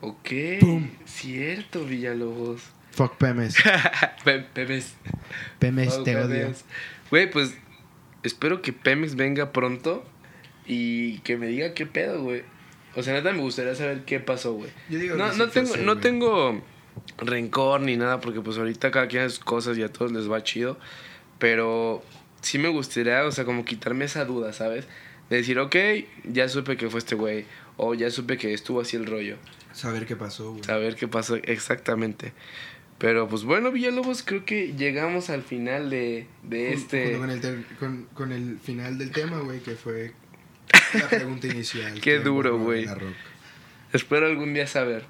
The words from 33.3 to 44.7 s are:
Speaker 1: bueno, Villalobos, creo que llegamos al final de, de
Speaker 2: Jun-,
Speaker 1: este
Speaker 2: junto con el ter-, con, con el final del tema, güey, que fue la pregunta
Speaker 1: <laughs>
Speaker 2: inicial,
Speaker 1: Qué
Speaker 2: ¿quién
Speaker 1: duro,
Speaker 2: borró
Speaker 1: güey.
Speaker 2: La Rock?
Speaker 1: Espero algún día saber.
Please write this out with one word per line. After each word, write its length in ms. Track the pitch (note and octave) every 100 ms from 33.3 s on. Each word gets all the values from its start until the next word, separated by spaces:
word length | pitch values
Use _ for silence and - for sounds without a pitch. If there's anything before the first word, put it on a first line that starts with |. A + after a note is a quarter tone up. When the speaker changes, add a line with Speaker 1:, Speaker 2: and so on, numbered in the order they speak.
| A2
Speaker 1:
bueno, 280 | A2 F3 B3
Villalobos, 520 | B3+ B3 B3 B3+ B3
creo 200 | - G3
que 300 | F#3+ G#3+ F#3
llegamos 560 | C#3 C#3 C#3 D#3+ F3+ F3
al 140 | D3
final 480 | B2+ B2 A#2+ C3+ C#3+
de, 340 | C3 A#2+ A#2 A#2 -
de 280 | - A2+ B2
Speaker 2:
Jun-, 20 |
Speaker 1:
este 300 | C3 C3 C#3 B2
Speaker 2:
junto 140 | A#2
con 100 | C3
el 120 | B2+
ter-, 220 | B2+ B2 A2+ -
con, 240 | C3+ B2+ A2+ -
con 160 | C3
el 260 | B2+ B2 A#2
final 400 | - A#2+ B2 C3
del 140 | C3+
tema, 260 | C#3 D#3 E3
güey, 220 | C#3 B2+
que 160 | B2 A2+
fue 380 | - A2+ A#2 - - - - - - - - A3
la 120 | -
pregunta 380 | A3+ C3 C3 C3
Speaker 1:
<laughs> 60 |
Speaker 2:
inicial, 400 | A#2+ A2+ A#2+ G#2+ G#2
Speaker 1:
Qué 40 |
Speaker 2:
¿quién 240 | C#3 D3
Speaker 1:
duro, 300 | C#3 C#3 C3
Speaker 2:
borró 100 | A#2 A2+
Speaker 1:
güey. 200 | A2+ A2
Speaker 2:
La 100 | G2
Rock? 180 | F#2+ F#2 - - - - - - -
Speaker 1:
Espero 320 | B2+ - D3 D#3+
algún 300 | D3+ D3 D3
día 100 |
saber. 400 | C#3+